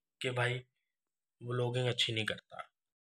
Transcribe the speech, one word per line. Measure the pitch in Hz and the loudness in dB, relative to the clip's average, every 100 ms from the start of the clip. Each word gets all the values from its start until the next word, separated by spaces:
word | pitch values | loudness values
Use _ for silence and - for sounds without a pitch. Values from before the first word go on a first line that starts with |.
| _ - | _ -6
कि | 131 | -2
भाई | 123 123 123 - _ _ _ _ _ _ - | 2 2 0 -6 _ _ _ _ _ _ -12
व्लॉगिंग | 120 123 123 123 123 | -4 0 2 2 2
अच्छी | 110 - | 2 2
नहीं | 110 107 | 2 -2
करता। | - - - - _ _ _ | -4 -10 -16 -16 _ _ _